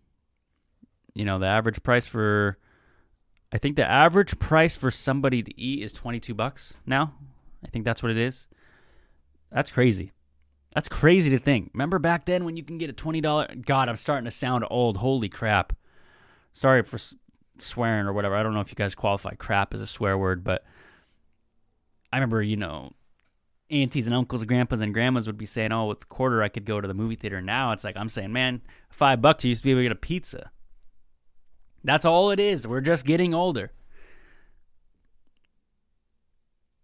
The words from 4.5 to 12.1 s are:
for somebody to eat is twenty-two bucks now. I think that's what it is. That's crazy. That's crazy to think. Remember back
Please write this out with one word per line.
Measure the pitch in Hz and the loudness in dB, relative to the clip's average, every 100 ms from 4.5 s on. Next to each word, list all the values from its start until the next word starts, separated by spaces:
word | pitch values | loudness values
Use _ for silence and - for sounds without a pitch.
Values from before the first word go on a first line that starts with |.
| 156 165 | 4 4
for | - 170 | 2 -2
somebody | - - 135 135 127 | -2 -2 0 0 0
to | 104 - | -4 -8
eat | 123 139 | -8 -6
is | 107 | -8
twenty-two | - 120 117 - | -10 -8 -8 -8
bucks | 107 113 - - - - | -4 -6 -6 -18 -14 -2
now. | 135 151 - 143 - - - | 0 0 -4 -20 -20 -20 -20
I | - | -10
think | 120 | -6
that's | 113 113 | -2 -2
what | 120 | -2
it | 113 | 0
is. | 120 131 - _ _ _ _ _ _ _ _ _ _ | -2 -4 -18 _ _ _ _ _ _ _ _ _ _
That's | - 151 | -4 -2
crazy. | - 127 95 92 _ _ _ _ _ _ | 2 4 2 -4 _ _ _ _ _ _
That's | 151 - | -6 -4
crazy | - 151 185 156 | 2 6 6 6
to | 131 | 2
think. | - 127 - | 2 0 0
Remember | - 143 185 | -6 -2 0
back | 160 | 0